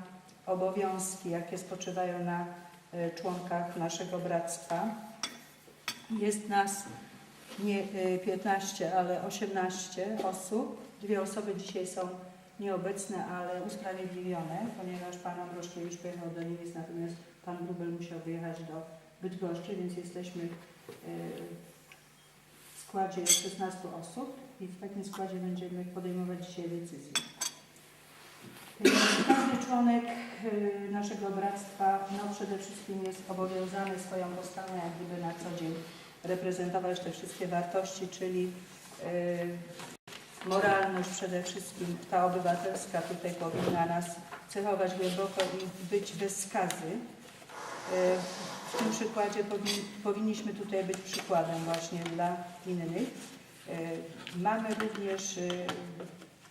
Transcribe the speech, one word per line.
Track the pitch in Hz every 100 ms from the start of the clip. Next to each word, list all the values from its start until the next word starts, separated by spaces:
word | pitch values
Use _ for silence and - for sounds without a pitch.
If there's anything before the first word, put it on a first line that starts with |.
| - - - - -
obowiązki, | 185 185 190 196 185 - - 180
jakie | 170 170 180
spoczywają | - 185 190 180 180 175 175
na, | 175 139 180 - - -
e, | 175 170
członkach | - 180 180 - 175 175 180
naszego | 170 - 180 175
bractwa. | 170 170 - - - 170 226 - - - - - - - - - - - -
Jest | 220 208 202 208
nas | 202 196 - - - - - - - - -
nie, | 202 202
e, | 190 196 185 185
piętnaście, | 196 185 208 196 196 - 160 185
ale | 180 180
osiemnaście | 202 - 202 196 185 185 - 185 196 220
osób. | 190 185 - 214 277 - - -
Dwie | 202 202
osoby | 190 214 208 180
dzisiaj | - 190 180
są | - 185 185 - - - -
nieobecne, | 202 185 180 202 - 190 -
ale | 180 180 180
usprawiedliwione, | 208 - 190 185 185 180 180 175 160 170 233 -
ponieważ | 180 180 180 180
pan | 180 175
Ambroszko | 175 175 175 180
już | 170 170
pojechał | 175 175 170
do | 170
Niemiec, | 165 170 170 170
natomiast | 165 170 170 170 - - -
pan | 175
Grubel | 175 175 170
musiał | 170 170 165
wyjechać | 165 165 170 165
do | 160 156 160 - - -
Bydgoszczy, | 180 180 180 170 - 190
więc | 180 175
jesteśmy, | 175 180 180 175
e, | 170 170 - - - - 165 170 165 165 170 170 - - - - - - - - - - - -
w | -
składzie | 196 190 185 175
szesnastu | - 196 - 190 180 180 170
osób | 170 240 277 - - -
i | 185
w | -
takim | 196 202 190
składzie | - 190 185
będziemy | 180 180 180 180 180
podejmować | 185 180 180 180 175 180
dzisiaj | - 170
decyzje. | 170 170 143 139 - - - - - - - - - - - - - - - - - - - - - -
Każdy | 285 - 247 -
członek, | 247 240 233 -
e, | - - 180 220 208 202 202 202
naszego | 202 208 214 196
bractwa, | 190 196 202 - - 196 196 196
no, | 196 208
przede | 202 196 196
wszystkim | - - - 190 185
jest | 185 -
obowiązany | 185 185 185 185 196 196 185
swoją | - 185 180
postawą | 175 180 - 185 185
jak | 170 165
gdyby | 175 175
na | 170
co | 170 175 170
dzień | 160 165 - - - -
reprezentować | 170 185 180 180 180 185 180 180
te | -
wszystkie | - 185 - 180
wartości, | 175 175 190 190 - 180
czyli, | - 185 185 180 - - - - -
e, | 165 175 175 175 175 175 170 - - - - - - - 185
moralność | 190 202 196 190 185 180
przede | - 185 180
wszystkim, | 175 208 - - 175 170 -
ta | 185 180
obywatelska | 180 175 170 190 180 - 170
tutaj | 165 180 180
powinna | 170 165 170 180 175 165
nas | 170 175 - - - -
cechować | 202 202 190 185 185
głęboko | 180 180 196 190
i | 180 185 185 - 180
być | 202 196
bez | 165 196 - -
skazy. | 214 180 - 160 220 247 - - - - - - - -
E, | 185 180 185 180 - - - -
w | -
tym | 220
przykładzie | - 220 220 202 208
powin-, | 202 202 202 202 - -
powinniśmy | 208 202 220 208 208
tutaj | 196 196 196
być | 185 190
przykładem | - - - 175 165 165
właśnie | 165 165 165 175
dla | 170 165 175 180 - - 185
innych. | 175 165 170 254 - - - - - -
E, | 165 165 165 165 - - 180
mamy | 190 226 220 214
również, | 220 208 196 190 - 180
e, | 175 180 180 180 175 - 190 - - - -